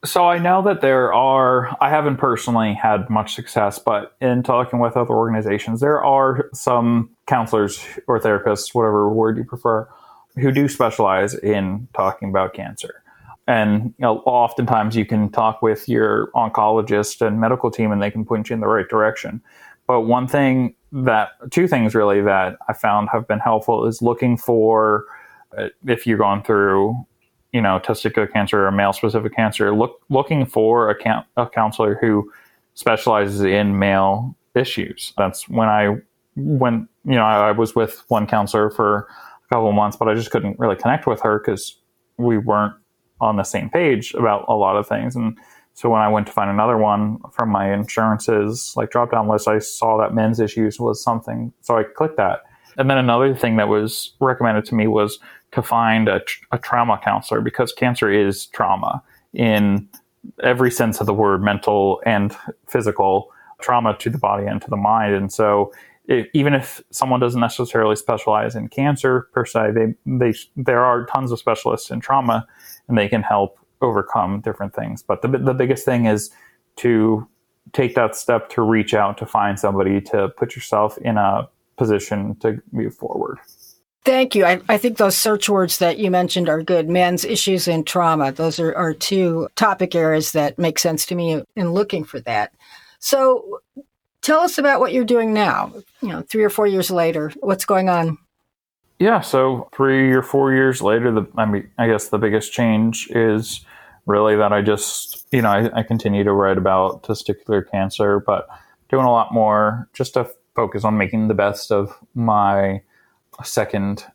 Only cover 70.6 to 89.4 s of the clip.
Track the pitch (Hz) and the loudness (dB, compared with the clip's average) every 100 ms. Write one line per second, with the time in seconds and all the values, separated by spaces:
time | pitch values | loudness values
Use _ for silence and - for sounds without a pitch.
70.6 | 127 120 127 120 120 135 131 117 - 113 | 0 2 2 2 -2 -4 -2 -4 -2 -2
71.6 | 123 117 - 120 - 135 123 113 117 _ | -2 -4 -6 -10 -2 0 2 -2 -4 _
72.6 | - - - 113 101 113 98 104 98 _ | -20 -20 -2 0 2 0 0 0 0 _
73.6 | _ _ 123 104 95 113 92 101 110 - | _ _ 0 0 0 -2 -2 -2 -6 -8
74.6 | 101 - 110 113 - - 131 131 135 131 | -8 -8 -10 -12 -6 -4 -2 0 0 0
75.6 | 127 131 - 120 117 107 - _ _ _ | 0 0 0 2 2 0 -2 _ _ _
76.6 | _ - 123 113 107 110 113 _ _ _ | _ -4 0 2 4 0 -4 _ _ _
77.6 | - - 127 127 110 - - 117 - - | -6 -2 0 0 0 -2 0 0 0 -2
78.6 | 110 110 104 110 101 104 110 113 101 101 | 2 2 2 0 0 -2 -4 -2 0 0
79.6 | 104 98 95 98 98 107 98 - 113 - | -2 0 2 0 0 -2 -2 -4 -8 -8
80.6 | - 107 107 - 120 107 98 101 - _ | -2 0 0 -2 -2 0 0 0 -6 _
81.6 | _ - 113 104 - 104 101 104 113 110 | _ -4 0 0 -2 -6 -6 -4 -4 -4
82.6 | _ - 110 - - - - - - - | _ -6 -6 -8 -10 -6 -8 -10 -18 -20
83.6 | - _ _ _ - 262 254 208 180 180 | -20 _ _ _ 0 2 2 2 2 2
84.6 | - 208 247 220 202 185 226 214 214 202 | 0 0 0 2 0 2 0 0 0 0
85.6 | 180 - 175 165 202 180 180 185 170 156 | 0 0 0 0 0 0 0 0 0 -2
86.6 | 160 175 160 175 180 180 202 220 - 185 | 0 0 2 2 2 0 -2 -2 0 0
87.6 | 170 165 156 185 170 156 139 131 160 156 | 0 -2 -2 0 2 2 0 -2 -4 -2
88.6 | 160 160 170 156 - 196 180 165 | -4 -2 -4 -4 -2 0 0 0